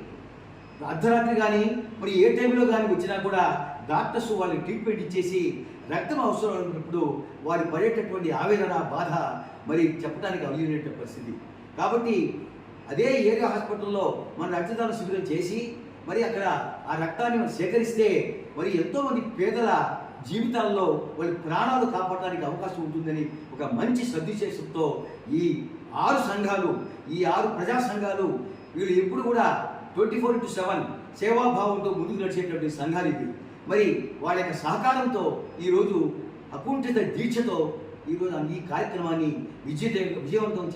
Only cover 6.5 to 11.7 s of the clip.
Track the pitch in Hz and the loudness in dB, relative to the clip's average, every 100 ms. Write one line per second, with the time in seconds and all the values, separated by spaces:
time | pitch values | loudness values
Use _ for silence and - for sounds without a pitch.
6.5 | 185 175 160 156 170 151 135 - - 139 | 0 -2 -4 -4 0 0 0 -6 -8 -2
7.5 | 170 160 156 220 226 208 185 165 151 180 | 0 0 2 2 2 -2 -2 -2 0 2
8.5 | 208 180 170 160 180 170 147 - - - | 4 4 0 -2 -2 -2 0 -2 -6 -10
9.5 | - - 160 156 - 151 - 190 180 143 | -12 -2 2 2 2 -6 -4 -4 -4 -4
10.5 | 151 156 151 147 127 117 - 113 - - | -2 0 -2 -4 -8 -10 -10 -10 -10 -12
11.5 | - - | -18 -16